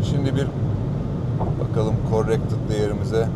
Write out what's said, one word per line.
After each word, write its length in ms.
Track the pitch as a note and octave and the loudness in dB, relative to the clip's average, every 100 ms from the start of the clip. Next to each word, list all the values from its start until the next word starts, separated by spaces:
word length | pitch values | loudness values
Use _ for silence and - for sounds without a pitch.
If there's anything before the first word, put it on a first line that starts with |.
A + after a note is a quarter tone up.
Şimdi 320 | - C#3 C3+ C3+ | 2 2 2 0
bir 120 | C#3+ - - - - - - - - - - - | 0 -2 -2 -2 -2 -2 -2 -4 -2 -2 0 -2
bakalım 320 | A2 A#2 A2 A2 - | -2 0 0 0 2
corrected 580 | A2 A2 A2+ - A2 - | 2 2 2 0 -2 0
değerimize. 580 | G#2+ G#2 G2+ G2 A2 A2+ | 0 0 0 0 2 0